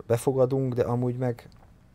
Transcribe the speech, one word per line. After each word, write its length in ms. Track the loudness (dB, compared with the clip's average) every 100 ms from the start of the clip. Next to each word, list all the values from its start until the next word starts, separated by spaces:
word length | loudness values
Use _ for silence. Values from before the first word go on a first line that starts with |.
| -2
befogadunk, 680 | -2 0 2 2 2 0
de 80 | 0
amúgy 340 | 0 0 0 0
meg, 320 | -2 -4 -10 -20 -20 -20 -20